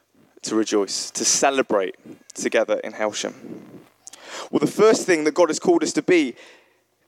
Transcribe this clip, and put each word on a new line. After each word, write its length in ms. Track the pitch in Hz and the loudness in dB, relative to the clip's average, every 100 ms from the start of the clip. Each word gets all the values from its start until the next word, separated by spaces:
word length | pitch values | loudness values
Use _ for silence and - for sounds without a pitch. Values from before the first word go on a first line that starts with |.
| _ _ _ _ | _ _ _ _
to 140 | - | -4
rejoice, 560 | 110 107 104 98 - - | -2 0 0 -2 -4 -8
to 120 | - | -4
celebrate 760 | 113 - 143 135 127 107 92 - - - - | 0 2 2 0 0 0 -2 -6 -20 -20 -20
together 480 | - 117 117 107 104 | -8 -2 0 0 -2
in 100 | - | -4
Hailsham? 420 | 107 107 107 107 - 113 113 - - - _ - - - - - | -6 -6 -4 -8 -10 -16 -18 -18 -20 -20 _ -20 -20 -18 -16 -6
Well, 100 | 143 | -2
the 60 | 147 | -2
first 380 | - 214 208 | 4 4 4
thing 200 | - 165 | 2 0
that 100 | 151 | 2
God 160 | 143 170 | 2 2
has 80 | 151 | 2
called 240 | - 339 | 2 2
us 100 | 156 | 2
to 80 | - | -2
be 320 | - 180 139 - - - _ _ _ _ | 2 2 2 -4 -18 -20 _ _ _ _